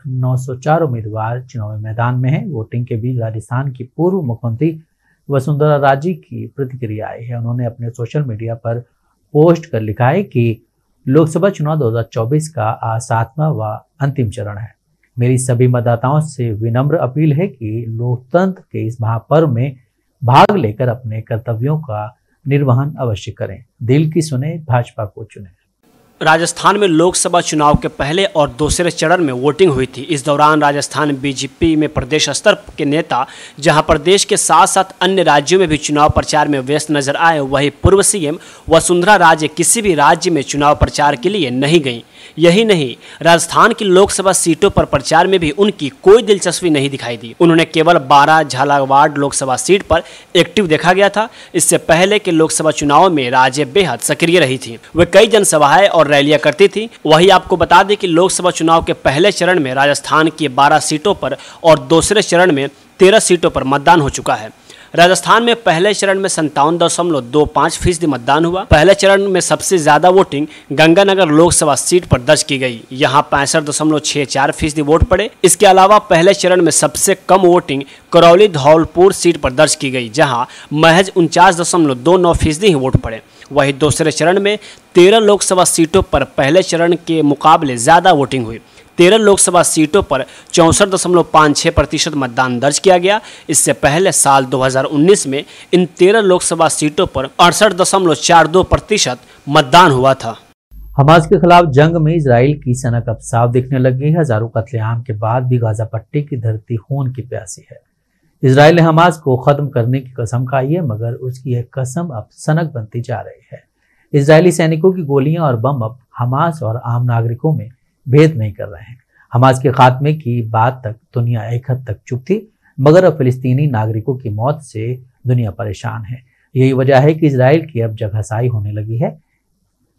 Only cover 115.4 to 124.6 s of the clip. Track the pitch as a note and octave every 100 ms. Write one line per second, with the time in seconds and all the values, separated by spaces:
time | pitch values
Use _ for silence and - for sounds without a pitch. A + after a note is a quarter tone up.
115.4 | D3+ A2+ C3 C#3+ A2 - _ - B2 C3
116.4 | E3+ D#3+ G#2+ A2+ A#2+ A#2+ B2 A#2 A#2 A#2
117.4 | D#3 C3 G#2+ - _ _ - C#3 D#3+ B2+
118.4 | G#2+ F2+ G2+ E2+ G#2+ B2 _ _ _ A#2+
119.4 | C3 C3 B2+ B2 B2+ B2+ C#3+ D#3 A#2+ A#2+
120.4 | A2 A2 A#2 B2+ G#2+ G#2+ _ B2+ A#2+ A#2+
121.4 | G#2 A#2+ - B2+ B2+ G#2 - B2+ - G#3
122.4 | G#3+ _ _ - C#3 E3+ F#3 D#3 C3 B2
123.4 | C3 B2+ D3+ A2+ A2 A2 G#2 B2+ A#2+ G#2
124.4 | B2+ D#3